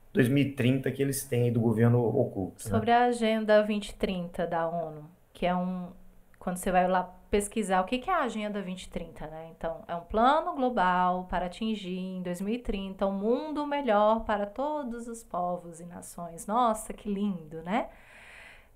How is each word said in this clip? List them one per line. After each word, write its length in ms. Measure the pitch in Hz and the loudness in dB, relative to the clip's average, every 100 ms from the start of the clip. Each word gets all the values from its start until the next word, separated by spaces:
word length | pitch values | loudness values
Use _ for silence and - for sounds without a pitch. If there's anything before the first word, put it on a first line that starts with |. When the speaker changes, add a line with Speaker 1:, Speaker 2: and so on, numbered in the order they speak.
| - | -4
Speaker 1:
dois 160 | - 120 | 2 4
mil 160 | 143 | 4
e 80 | 139 | 2
trinta 380 | 139 120 135 131 | 2 2 2 0
que 100 | 123 | -2
eles 240 | 139 131 | -2 -2
têm 200 | - 120 | -2 0
aí 60 | 120 | 2
do 100 | 117 | 4
governo 440 | 117 110 117 120 | 2 6 6 6
oculto, 600 | 110 107 117 98 90 - | 4 2 0 -2 -6 -6
né? 60 | 110 | -2
Speaker 2:
Sobre 200 | 226 220 | 0 4
a 140 | 233 | 4
Agenda 580 | 247 233 220 220 214 214 | 4 2 0 0 4 4
vinte 320 | 208 208 202 | 4 -2 -4
trinta 520 | - 196 185 175 - 170 | -4 -4 -2 -6 -4 -2
da 220 | 165 165 | 0 -2
onu, 400 | 170 160 151 156 - _ | -2 -6 -10 -16 -20 _
que 140 | - 175 | -2 0
é 80 | |
um, 380 | 180 180 180 180 - - - - - | 2 0 -4 -8 -14 -20 -20 -20 -10
quando 140 | 202 180 | -6 -4
você 160 | 196 | 2
vai 160 | 180 180 | 4 4
lá 160 | 180 185 - - | 2 0 -8 -2
pesquisar 500 | 208 208 226 185 190 | 0 0 -2 2 2
o 40 | |
que 160 | 190 254 | 2 -2
que 100 | 370 | 0
é 20 | |
a 120 | 349 | 2
Agenda 360 | 247 220 208 208 | 2 -2 -4 -4
vinte 220 | 180 185 | -6 -8
e 80 | - | -8
trinta, 380 | 180 165 156 156 | -8 -8 -10 -10
né? 240 | 160 165 - | -10 -14 -8
Então, 280 | 165 160 - | -6 -6 -6
é 80 | |
um 60 | 175 | -8
plano 560 | 170 214 247 311 349 294 | -2 4 4 4 0 0
global 720 | 254 226 180 180 180 180 180 | 0 2 2 4 2 0 -2
para 160 | 180 180 | -4 -4
atingir 500 | - 220 208 180 185 | -4 -4 -4 -6 -6
em 240 | 185 185 | -6 -6
dois 200 | 175 175 | -6 -4
mil 120 | 196 | -4
e 60 | 247 | -4
trinta 480 | 240 196 190 190 196 | -4 -4 -6 -2 0
um 60 | |
mundo 520 | 196 214 262 311 294 | 0 0 0 0 -4
melhor 600 | 285 285 269 208 214 220 | -2 -2 2 4 6 2
para 200 | 220 208 | 0 -2
todos 600 | 202 208 294 302 254 233 233 | -2 -4 -4 -4 -6 -8 -10
os 160 | 226 | -12
povos 560 | - 175 180 175 170 165 | -8 -4 -2 -4 -8 -14
e 80 | 175 | -14
nações. 580 | 185 - - 170 165 | -14 -14 -12 -12 -10
Nossa, 480 | 196 226 240 220 - | -2 2 2 0 -6
que 160 | - 208 | -8 -4
lindo, 540 | 196 208 175 156 160 | 0 0 -2 -8 -10
né? 260 | 165 226 - - - - - - - - - | -2 -2 -2 -12 -20 -20 -20 -20 -20 -20 -20